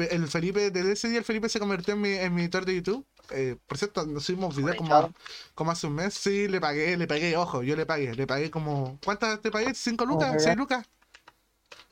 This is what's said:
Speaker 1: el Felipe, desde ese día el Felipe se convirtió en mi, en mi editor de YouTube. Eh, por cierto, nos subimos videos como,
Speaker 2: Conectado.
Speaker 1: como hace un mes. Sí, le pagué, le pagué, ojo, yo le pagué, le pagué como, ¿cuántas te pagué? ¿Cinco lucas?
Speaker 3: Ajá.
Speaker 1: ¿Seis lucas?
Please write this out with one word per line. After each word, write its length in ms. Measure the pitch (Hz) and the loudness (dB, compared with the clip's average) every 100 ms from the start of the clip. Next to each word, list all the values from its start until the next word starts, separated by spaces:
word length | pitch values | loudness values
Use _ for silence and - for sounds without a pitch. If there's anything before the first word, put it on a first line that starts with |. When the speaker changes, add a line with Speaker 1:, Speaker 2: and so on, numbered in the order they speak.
| 170 | -2
Speaker 1:
el 160 | 170 160 | 0 0
Felipe, 420 | 170 170 190 202 | 0 0 2 0
desde 220 | 180 185 | 2 0
ese 160 | 208 233 | 0 0
día 100 | 233 | 0
el 40 | 220 | 0
Felipe 220 | 220 220 | -2 0
se 100 | 220 | 0
convirtió 340 | 202 190 175 | 0 -2 0
en 80 | 208 | 0
mi, 80 | 202 | 0
en 240 | 196 185 | 0 0
mi 80 | 175 | 0
editor 240 | 175 185 185 | 0 0 0
de 100 | 185 | -2
YouTube. 300 | 175 233 - _ - | 0 -4 -6 _ -10
Eh, 240 | 135 131 120 - | -4 -2 -4 -8
por 100 | 139 | -4
cierto, 280 | - - 156 | -4 -2 -4
nos 200 | 147 147 | -4 -4
subimos 280 | 185 185 | -2 -2
videos 220 | 143 143 175 | 0 0 0
como, 140 | 165 | 6
Speaker 2:
Conectado. 240 | 151 165 - - - - - | 6 6 -2 -18 -18 -14 -4
Speaker 1:
como 160 | 160 | -2
hace 160 | 165 160 | -2 -2
un 80 | 147 | -2
mes. 180 | 185 - | -2 -2
Sí, 340 | 202 196 202 | 0 2 2
le 100 | 190 | 0
pagué, 380 | 156 147 156 180 | 0 0 2 0
le 100 | 160 | 0
pagué, 300 | 147 170 165 | 0 2 2
ojo, 260 | 175 135 | 0 0
yo 140 | 123 151 | 0 0
le 80 | 160 | 0
pagué, 280 | 156 135 113 | 0 -2 -2
le 120 | 135 | -2
pagué 240 | 135 160 | -2 -2
como, 480 | 160 151 147 131 139 - | -4 -2 -2 -2 -4 -4
¿cuántas 360 | 202 226 214 | 0 0 0
te 80 | 220 | -2
pagué? 240 | 214 240 254 | 0 -2 -2
¿Cinco 300 | - 226 247 | -2 0 0
lucas? 260 | 160 156 | 2 2
Speaker 3:
Ajá. 80 | 156 | 4
Speaker 1:
¿Seis 140 | 156 180 | 4 4
lucas? 280 | 269 254 220 _ _ - - - _ _ - - - | 2 -2 -4 _ _ -20 -20 -20 _ _ -20 -20 -18